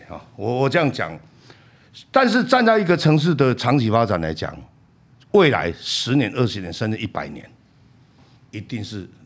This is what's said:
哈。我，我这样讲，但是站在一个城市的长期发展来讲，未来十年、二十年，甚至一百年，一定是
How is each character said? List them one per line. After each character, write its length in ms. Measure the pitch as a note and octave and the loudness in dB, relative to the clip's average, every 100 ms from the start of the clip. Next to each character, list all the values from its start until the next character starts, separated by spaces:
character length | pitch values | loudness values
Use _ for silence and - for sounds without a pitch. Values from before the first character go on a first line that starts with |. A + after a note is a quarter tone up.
| - | -18
哈。 100 | E2 - | -18 -18
我， 260 | - G#2+ B2+ | -10 -6 -2
我 60 | C#3 | 0
这 120 | E3+ | 2
样 120 | D3 | 0
讲， 240 | A2 E2+ D#2 - _ - - _ _ _ - - | -2 -8 -10 -18 _ -20 -20 _ _ _ -20 -2
但 160 | C4+ B3 | 0 2
是 160 | B3 | 2
站 220 | B3 B3+ | 2 4
在 140 | A3+ A3 | 4 2
一 60 | F3+ | 2
个 100 | E3+ | 2
城 220 | D3+ D3+ | 4 4
市 160 | E3 | 2
的 200 | C#3 C3+ | 2 2
长 240 | A#2 A#2+ C#3 | 2 2 2
期 120 | A2 | 2
发 160 | A2+ A2 | 2 2
展 120 | F2+ | 0
来 140 | D#2+ | -2
讲， 240 | D#2 C#2+ D2 - _ _ _ _ _ - | -6 -8 -10 -20 _ _ _ _ _ 0
未 180 | G#3 D#3+ | 4 6
来 200 | G2+ E2+ D#2+ | 4 -2 -6
十 380 | - - A#2 C#3 | -8 -6 -2 0
年、 160 | G#2+ | 0
二 120 | - A#2+ | 0 -2
十 140 | G#2 | -2
年， 120 | F2 | -10
甚 180 | E2 A2 | -6 -6
至 60 | A2 | -4
一 100 | A2 | -6
百 220 | - C#2+ | -8 -10
年， 200 | - - _ _ _ _ _ _ _ _ _ _ | -14 -18 _ _ _ _ _ _ _ _ _ _
一 100 | G#2 | -16
定 220 | - A2+ | -10 -10
是 260 | G2 G#2 F2 - | -10 -12 -14 -20